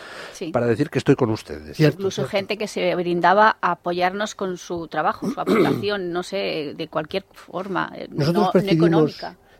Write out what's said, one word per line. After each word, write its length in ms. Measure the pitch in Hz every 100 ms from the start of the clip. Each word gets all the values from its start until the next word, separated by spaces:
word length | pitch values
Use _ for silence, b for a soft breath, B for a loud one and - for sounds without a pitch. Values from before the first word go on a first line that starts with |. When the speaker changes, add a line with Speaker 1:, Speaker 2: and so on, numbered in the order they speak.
| B B B
Speaker 1:
Sí. 180 | - 165
Speaker 2:
para 160 | 123 120
decir 240 | 113 147
que 80 | 131
estoy 160 | -
con 160 | 139 113
ustedes". 460 | 107 - 73 76 -
Speaker 3:
Cierto, 220 | 151 165
Speaker 1:
Incluso 220 | 190 196
Speaker 3:
cierto. 80 | -
Speaker 1:
gente 260 | 208 - 208
que 80 | 208
se 260 | 208 180 170
brindaba 600 | 175 175 175 202 214 -
a 80 | 185
apoyarnos 640 | 175 175 175 180 196 214
con 240 | - 190 180
su 300 | - 175 160
trabajo, 420 | 156 180 220 -
su 100 | 254
aportación, 720 | - 208 160 123 202 202 180
<clears throat> 0 |
no 120 | 170
sé, 500 | 180 196 196 156 143 156
de 120 | 160
cualquier 360 | 156 156 190 -
forma, 600 | - - 175 196 165 160 -
eh, 120 | -
Speaker 3:
Nosotros 240 | - 147
Speaker 1:
no, 120 | 180 196
no 60 |
Speaker 3:
percibimos, 320 | 185 190 165 170
Speaker 1:
económica. 460 | 165 151 - 170 180 b